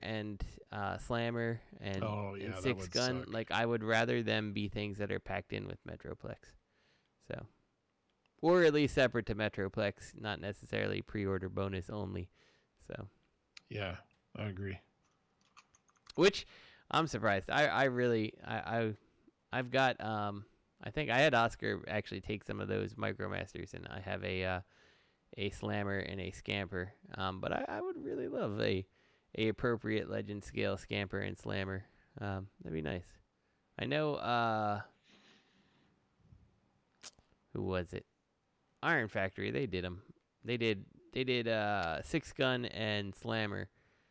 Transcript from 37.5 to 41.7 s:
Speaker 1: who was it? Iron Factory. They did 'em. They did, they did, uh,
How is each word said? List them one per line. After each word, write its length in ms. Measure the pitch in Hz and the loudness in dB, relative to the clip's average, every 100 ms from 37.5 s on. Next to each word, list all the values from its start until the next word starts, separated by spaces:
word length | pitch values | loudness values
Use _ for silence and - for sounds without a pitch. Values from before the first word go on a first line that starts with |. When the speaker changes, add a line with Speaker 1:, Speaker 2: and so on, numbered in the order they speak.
Speaker 1:
who 100 | 104 | -4
was 300 | 95 92 85 | 0 0 -2
it? 120 | 98 - _ _ _ _ _ _ _ | -8 -12 _ _ _ _ _ _ _
Iron 260 | 151 160 110 | 2 2 2
Factory. 420 | 107 95 - 101 | 0 0 0 -2
They 140 | 131 127 | 0 0
did 180 | 90 90 | -2 -2
'em. 160 | 90 - - _ _ | -6 -12 -20 _ _
They 140 | 117 120 | -4 2
did, 280 | 113 98 - - - | 2 2 -4 -20 -8
they 100 | 127 | -2
did, 240 | 127 123 113 | 2 2 2
uh, 540 | 110 104 | 2 2